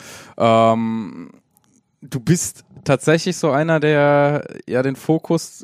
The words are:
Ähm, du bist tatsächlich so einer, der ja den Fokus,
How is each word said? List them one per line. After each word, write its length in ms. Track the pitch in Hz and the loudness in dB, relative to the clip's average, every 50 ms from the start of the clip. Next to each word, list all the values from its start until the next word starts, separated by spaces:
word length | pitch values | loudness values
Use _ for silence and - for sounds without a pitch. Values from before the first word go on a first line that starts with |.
| - - - - - - - | -18 -20 -20 -20 -20 -14 -4
Ähm, 920 | - - 117 113 113 113 113 113 113 113 113 113 113 107 82 67 78 87 - - - _ _ _ _ _ _ _ _ _ _ _ _ | 0 2 4 4 4 4 4 2 0 -2 -4 -4 -6 -8 -10 -14 -16 -18 -20 -20 -20 _ _ _ _ _ _ _ _ _ _ _ _
du 180 | - 135 - 131 | -16 -10 -10 -6
bist 460 | 113 127 165 175 - - - - - _ - - - | 0 0 0 0 0 -8 -12 -16 -20 _ -20 -8 -2
tatsächlich 540 | - 139 123 - 151 156 165 - 190 170 | 0 0 0 2 2 0 2 0 -4 -6
so 140 | - - 156 | -2 -2 0
einer, 280 | 131 143 156 165 160 156 | 0 0 0 0 0 0
der 680 | 147 151 151 147 143 143 143 143 143 143 147 147 - - - - - | 2 2 2 4 4 4 4 4 2 2 0 -2 -6 -8 -16 -16 -10
ja 140 | - 107 123 | -4 -2 -2
den 140 | 131 135 131 | 0 -2 -4
Fokus, 640 | - - - 156 160 - - 165 160 - - - - | -4 -2 -2 -2 0 0 -2 -2 -2 -4 -6 -18 -20